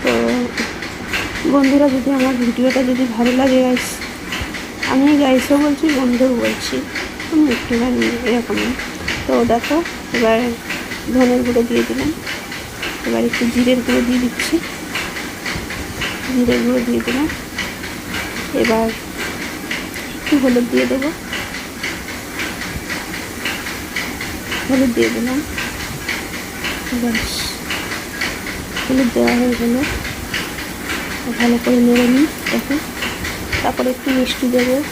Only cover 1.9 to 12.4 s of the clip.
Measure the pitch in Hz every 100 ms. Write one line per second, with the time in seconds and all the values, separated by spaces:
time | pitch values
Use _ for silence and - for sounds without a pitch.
1.9 | 262 254 277 254 254 240 - 254 262 254
2.9 | 247 254 220 240 254 269 254 254 247 -
3.9 | - - - - - - - - - -
4.9 | 262 285 294 277 262 247 285 294 285 320
5.9 | 277 254 240 262 240 220 220 - 262 294
6.9 | - - - - 320 302 233 - 233 247
7.9 | 247 226 233 240 240 226 208 214 262 -
8.9 | - - - - 254 233 226 - 294 349
9.9 | - - 240 226 226 247 233 - - -
10.9 | - - 247 247 247 247 240 233 233 233
11.9 | 240 294 320 - -